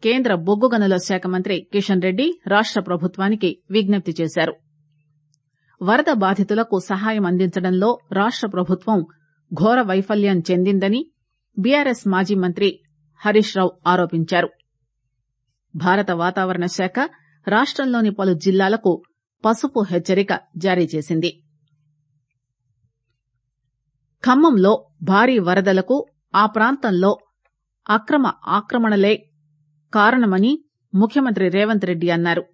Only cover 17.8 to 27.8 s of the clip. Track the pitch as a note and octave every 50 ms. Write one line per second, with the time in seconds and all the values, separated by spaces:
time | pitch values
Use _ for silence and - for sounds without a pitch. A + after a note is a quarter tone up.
17.8 | C#4+ C4 B3 A#3+ A3+ G#3+ G3+ - F#3+ F#3+ F3+ D#3 - F#3+ F#3 F#3+ G3 F#3+ G#3 A3
18.8 | A3 G3 E3+ - _ _ _ _ _ _ _ _ - A3 A3+ A3 - C#4 - A#3+
19.8 | G#3 G3 F3 F3 E3 - F#3+ F#3 G3+ G3 F#3 - - _ _ F3 D#3+ G3 F3+ F3+
20.8 | F3 D#3 D#3 D#3 C#3+ - E3+ D#3+ D#3+ F3 - _ _ _ _ _ _ _ _ _
21.8 | _ _ _ _ _ _ _ _ _ _ _ _ _ _ _ _ _ _ _ _
22.8 | _ _ _ _ _ _ _ _ _ _ _ _ _ _ _ _ _ _ _ _
23.8 | _ _ _ _ _ _ _ _ - B3+ B3+ C4+ D4+ E4 C4+ G3+ F#3 F#3+ G#3+ -
24.8 | - _ _ _ - C#3+ F#3+ G3+ A3+ B3+ C4 A#3 F#3 E3+ F3+ F#3 G3 G3 F#3+ F#3+
25.8 | F#3 - B3+ C#4+ - _ _ _ _ _ _ F#3+ G#3 A3 G#3+ A3 G#3+ A#3 C4+ C4+
26.8 | - A#3 F#3+ F3 F#3 G3 G#3 - _ _ _ _ _ _ _ _ _ _ _ _